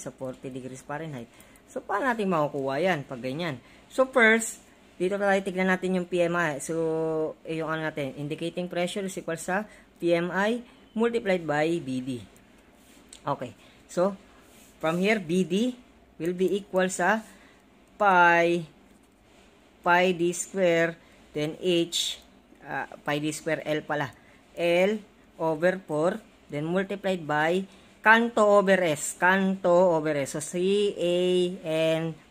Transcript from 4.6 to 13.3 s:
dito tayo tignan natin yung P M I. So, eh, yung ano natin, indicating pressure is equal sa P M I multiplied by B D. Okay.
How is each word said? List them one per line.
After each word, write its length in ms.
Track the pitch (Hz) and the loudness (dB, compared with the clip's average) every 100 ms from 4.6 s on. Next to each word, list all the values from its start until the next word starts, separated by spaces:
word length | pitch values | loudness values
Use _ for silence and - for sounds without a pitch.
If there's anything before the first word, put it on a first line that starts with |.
| - - - - | -20 -20 -16 -6
dito 160 | 180 | -4
tayo 240 | 196 202 196 196 | 0 2 2 0
tignan 240 | 180 185 | 0 2
natin 320 | 185 185 185 | 2 0 -2
yung 80 | 175 | 0
P 160 | 180 170 | 0 2
M 80 | |
I. 240 | 175 165 143 | 2 0 -2
So, 800 | - 165 160 160 160 160 156 - - | -4 -2 -2 0 -2 -2 -4 -6 -8
eh, 160 | 160 | -6
yung 80 | 160 | -4
ano 160 | 160 156 | -4 -4
natin, 320 | 151 135 139 | -4 -6 -6
indicating 480 | 143 156 165 165 180 | -8 -6 -6 -6 -6
pressure 400 | 175 180 208 190 | -4 -4 -4 -8
is 80 | |
equal 240 | 185 160 165 | -8 -8 -8
sa 240 | - 185 214 - - - | -4 -4 -6 -14 -20 -4
P 80 | 170 | 0
M 240 | 170 175 | 2 0
I 320 | 175 208 240 - - - | -2 -2 -2 -8 -20 -10
multiplied 560 | 214 233 233 196 185 160 | -2 -2 0 -2 -2 0
by 240 | 147 160 170 | 0 0 -2
B 240 | 135 131 | -4 -6
D. 80 | 127 123 98 - - - _ - - - - - | -6 -8 -10 -20 -20 -20 _ -20 -20 -20 -20 -12
Okay. 320 | 147 | -6